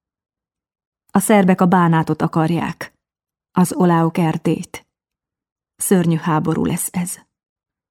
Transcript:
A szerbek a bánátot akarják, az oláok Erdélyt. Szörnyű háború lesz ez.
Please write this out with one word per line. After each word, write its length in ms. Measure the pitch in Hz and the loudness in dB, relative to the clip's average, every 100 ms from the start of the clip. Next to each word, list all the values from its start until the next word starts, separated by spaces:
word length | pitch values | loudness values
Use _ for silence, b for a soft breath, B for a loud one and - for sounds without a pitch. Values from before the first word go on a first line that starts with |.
| _ _ _ _ _ _ _ _ _ _ _ | _ _ _ _ _ _ _ _ _ _ _
A 80 | 196 | -4
szerbek 420 | - 214 185 185 | 2 2 4 4
a 60 | 180 | 4
bánátot 560 | 180 170 160 - 156 | 4 4 2 0 -2
akarják, 720 | 165 165 156 170 - - - _ _ _ _ _ _ | -2 -2 -2 -2 -6 -10 -16 _ _ _ _ _ _
az 220 | - 175 | -2 -2
oláok 460 | 311 180 165 165 175 | 2 2 2 0 0
Erdélyt. 680 | 160 160 175 160 175 - _ _ _ _ _ _ _ _ _ - | -2 -2 -4 -4 -8 -18 _ _ _ _ _ _ _ _ _ -10
Szörnyű 400 | - 185 170 165 | 0 2 2 0
háború 480 | 180 156 165 160 | 0 -2 -2 -2
lesz 240 | 165 175 - | -2 -4 -6
ez. 260 | 180 175 - _ _ _ _ _ _ _ | -6 -8 -10 _ _ _ _ _ _ _